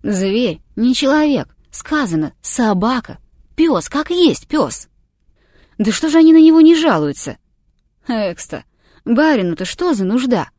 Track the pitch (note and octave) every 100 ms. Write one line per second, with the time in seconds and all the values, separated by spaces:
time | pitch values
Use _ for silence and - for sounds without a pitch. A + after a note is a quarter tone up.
0 | - G#3 G3 G#3+ B3 D#3+ _ - A#3 B3+
1 | C4+ D4+ D4+ C4 - _ _ - - D4+
2 | B3 E3 D#3 _ - - A3+ F#3+ G#3+ B3+
3 | - - _ _ _ - D#4+ A3 - C#4
4 | D4+ F4 E4+ D#3+ - D#4 D3+ - - _
5 | _ _ _ _ _ _ _ _ G#3 G#3
6 | D#4+ D#4 D#4+ D#4+ D#4+ D#4+ D#4+ E4 D#4+ F3
7 | D3+ C#3+ - A2+ _ _ _ _ _ _
8 | - A3+ G3+ E3+ - - _ _ _ _
9 | - A#3 D#4 C#4 F3+ E3 F#3 - F4+ A#3+
10 | F#3 A#3 B3+ A3+ C#3+